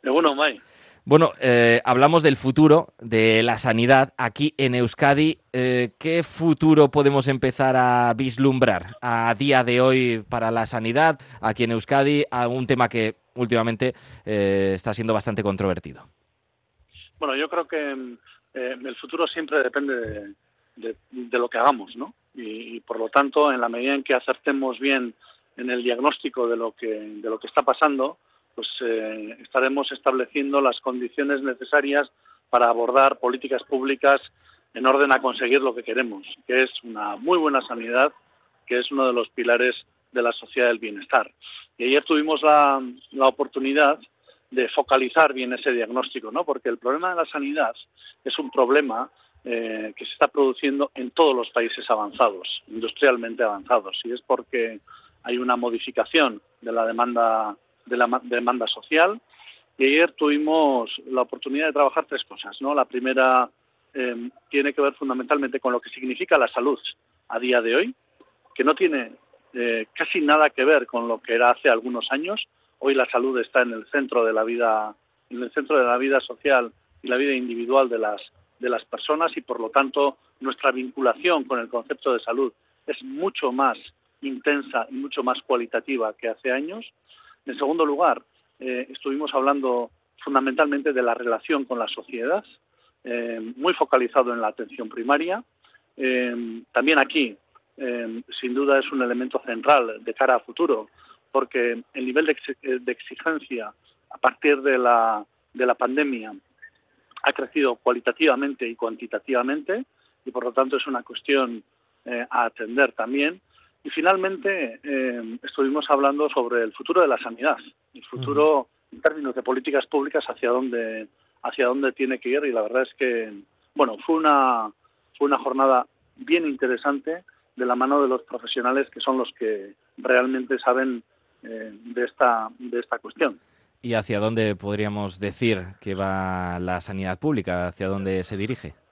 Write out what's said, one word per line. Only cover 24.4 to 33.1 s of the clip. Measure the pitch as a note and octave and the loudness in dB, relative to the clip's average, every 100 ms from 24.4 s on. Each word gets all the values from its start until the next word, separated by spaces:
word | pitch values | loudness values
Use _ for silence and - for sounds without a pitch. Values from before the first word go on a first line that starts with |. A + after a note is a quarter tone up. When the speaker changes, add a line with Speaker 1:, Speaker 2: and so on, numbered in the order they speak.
| - C#3 C3 A#2 | -2 -2 -2 -2
Speaker 1:
bien | C#3 C3+ A#2+ - _ _ _ - | -2 0 -2 -10 _ _ _ -10
en | B2+ | -6
el | B2 | -2
diagnóstico | A#2+ A#2+ C#3+ - D#3+ - A#2 | -2 2 0 0 -8 -2 -2
de | A#2 | 0
lo | A#2 | -4
que, | - A#2 | -6 -6
de | G#2+ G#2+ G#2 A2 | -6 -8 -12 -8
lo | A2 | -8
que | B2 | -2
está | - | 0
pasando, | C3+ B2+ D3+ C#3 C3+ - _ _ _ | 0 2 2 2 -4 -6 _ _ _
pues, | - A2+ - | -14 -12 -6
eh, | A#2+ A2+ A2 A2 G#2+ A#2 | -4 -4 -4 -10 -14 -16
estaremos | A#2+ C3+ C3 C#3 C3+ | -4 -2 0 0 -4
estableciendo | C3 C3+ B2+ B2 C#3+ C#3 C#3+ | -2 0 0 -2 -2 0 2
las | C3+ A#2 | 2 0
condiciones | - B2 A#2+ - C#3+ C#3 | -6 -6 -6 -4 -2 -2
necesarias | C3+ B2 B2+ D3 C#3 C#3+ C#3 _ _ _ _ | -4 -8 0 0 2 0 -2 _ _ _ _
para | B2 A#2 | 4 4
abordar | A2+ A#2 B2+ C3+ | 2 2 4 4